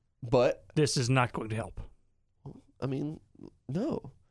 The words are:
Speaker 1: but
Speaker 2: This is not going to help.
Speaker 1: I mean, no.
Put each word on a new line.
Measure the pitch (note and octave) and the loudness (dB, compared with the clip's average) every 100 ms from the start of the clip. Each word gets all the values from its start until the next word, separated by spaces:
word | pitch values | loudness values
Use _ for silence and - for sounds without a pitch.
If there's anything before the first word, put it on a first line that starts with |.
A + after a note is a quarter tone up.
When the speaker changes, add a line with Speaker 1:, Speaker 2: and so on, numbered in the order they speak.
| _ _ | _ _
Speaker 1:
but | A#2 B2 C#3 - - D#3 | 2 4 4 0 -4 0
Speaker 2:
This | D3 D3 | 2 2
is | A#2+ | 2
not | C3 A#2+ | 4 2
going | - A2 | -2 -6
to | A2 | -6
help. | G#2+ - - - _ _ _ _ - - _ _ | -6 -12 -14 -18 _ _ _ _ -20 -20 _ _
Speaker 1:
I | C3+ | -6
mean, | C3+ D3 - - - G1+ - - | -4 -6 -8 -16 -20 -20 -16 -6
no. | D#3 D4 - - - _ | -4 -2 -4 -8 -16 _